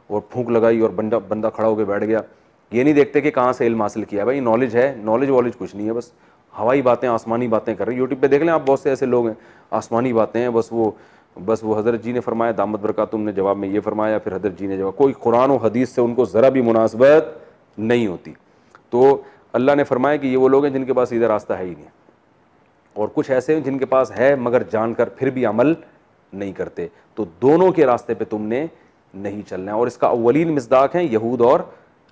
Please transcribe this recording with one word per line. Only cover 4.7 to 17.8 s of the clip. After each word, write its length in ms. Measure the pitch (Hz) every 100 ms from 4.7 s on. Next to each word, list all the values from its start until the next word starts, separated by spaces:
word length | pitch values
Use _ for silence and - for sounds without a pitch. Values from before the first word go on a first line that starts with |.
| 117
है, 280 | 135 127 107
नॉलेज 240 | 113 139
वॉलेज 260 | 131 120 110
कुछ 200 | 90 98
नहीं 100 | 107
है, 60 |
बस 180 | 117 117 _ _ _ _
हवाई 280 | - 110 143
बातें, 260 | 123 120 127
आसमानी 380 | 113 113 117 123
बातें 280 | 110 113 101
कर 120 | 101
रहे 80 | 127
हैं। 60 |
YouTube 200 | 127 139
पे 60 | 139
देख 140 | 139
लें 100 | 165
आप, 100 | 160
बहुत 200 | 135 135
से 100 | 147
ऐसे 140 | 131 131
लोग 220 | 123 117
हैं, 80 | 107 - - -
आसमानी 400 | 110 - 117 127
बातें 260 | 113 107 117
हैं, 140 | 123
बस 160 | 113 110
वो, 220 | 113 110 - - _ _ -
बस 240 | 92 110
वो 100 | 110
हज़रत 280 | 107 107 117
जी 120 | 110
ने 60 | 120
फरमाया, 300 | 117 113 117
दामद 260 | 104 101 104
बरकातुम 420 | 107 104 107 110
ने 120 | 107
जवाब 240 | 98 98 101
में 100 | 95
ये 100 | 104
फरमाया, 360 | 104 104 107 107
फिर 140 | 104
हज़रत 240 | 92 101 87
जी 80 | 98
ने 100 | 95
जवाब, 160 | 95 95
कोई 180 | 139 123
कुरान 320 | 117 117 131
और 140 | 131 110
हदीस 300 | 113 127 -
से 60 |
उनको 240 | 120 120 113
ज़रा 220 | 101 131
भी 120 | 135
मुनासबत 800 | 117 113 110 110 135 156 - - - _ _
नहीं 300 | -